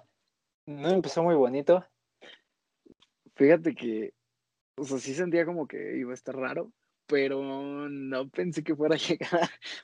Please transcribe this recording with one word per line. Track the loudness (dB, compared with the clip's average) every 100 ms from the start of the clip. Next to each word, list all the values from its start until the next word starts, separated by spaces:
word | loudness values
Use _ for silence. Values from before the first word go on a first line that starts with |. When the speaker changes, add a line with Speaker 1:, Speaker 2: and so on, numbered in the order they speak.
| _ _ _ _ _ _ -14
Speaker 1:
no | -4 2
empezó | 2 2 2
muy | 4
bonito. | 6 4 4 4 4 2 _ _ _ -20 -20 _ _ _ _ _ _ _ _ _
Speaker 2:
Fíjate | 4 6 6 4
que, | -4 -4 -4 -6 -12 _ _ _ _ _ -12
o |
sea, | -6 -6
sí | -6
sentía | -4 0 0 0
como | -2 -6
que | -8 -8 -6
iba | -6
a |
estar | -10 -10 -8
raro, | -6 -6 -8 _ _ _ -2
pero | 2 2 0 -4 -6 -8 -8 -8
no | -8 -6 -6 -6
pensé | -4 -4 -4
que | -4 0
fuera | 2 2
a |
<laughs> | 0 -2
llegar | 0 2 0 -4 -16 -16